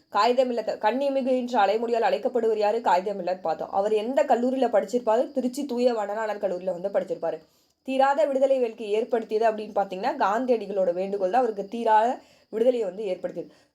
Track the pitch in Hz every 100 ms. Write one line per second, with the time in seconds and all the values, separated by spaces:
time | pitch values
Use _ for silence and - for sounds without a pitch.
0 | _ 208 233 247 254 240 - - 214 247
1 | 277 269 254 254 240 240 196 226 233 233
2 | 208 185 247 240 226 214 208 233 233 180
3 | 196 196 175 185 165 160 - - 208 214
4 | 220 277 294 233 247 262 240 208 202 247
5 | 226 226 254 262 247 269 285 240 247 226
6 | 202 214 214 208 196 180 185 175 196 196
7 | 170 165 165 160 _ _ _ _ - 262
8 | 269 285 294 269 269 269 233 220 214 214
9 | 240 233 - 214 226 214 208 208 196 185
10 | 240 294 196 220 254 226 196 202 180 175
11 | 196 202 185 233 240 196 196 233 226 214
12 | 233 285 - _ _ 214 240 247 196 185
13 | 208 180 175 170 147 _ _